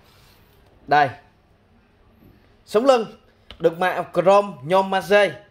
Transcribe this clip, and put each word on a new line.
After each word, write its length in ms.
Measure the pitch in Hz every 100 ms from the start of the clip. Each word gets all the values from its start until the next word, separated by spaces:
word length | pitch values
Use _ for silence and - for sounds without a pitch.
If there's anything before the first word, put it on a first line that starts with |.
| _ _ _ _ _ _ _ _ -
Đây. 220 | 143 139 - _ _ _ _ _ _ _ _ _ _ - _ _ _ -
Sống 200 | 208 269
lưng 200 | 247 214 - _ _ - -
được 200 | 165 165
mạ 240 | 180 156 165
chrome 340 | 180 170 202 202 151
nhôm 260 | 139 185 190
magie 420 | 190 165 202 196 147 -